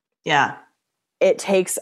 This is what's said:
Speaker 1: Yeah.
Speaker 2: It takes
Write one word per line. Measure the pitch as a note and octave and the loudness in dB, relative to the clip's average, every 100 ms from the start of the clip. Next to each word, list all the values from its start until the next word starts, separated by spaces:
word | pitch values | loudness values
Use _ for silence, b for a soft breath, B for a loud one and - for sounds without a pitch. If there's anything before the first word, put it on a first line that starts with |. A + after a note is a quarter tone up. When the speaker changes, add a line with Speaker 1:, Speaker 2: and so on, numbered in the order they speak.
| _ _ | _ _
Speaker 1:
Yeah. | - D3 A#2 - - _ _ _ _ - | -2 0 0 -4 -20 _ _ _ _ 0
Speaker 2:
It | F#3+ - | 0 0
takes | - G3 F3+ - | 0 0 -2 -6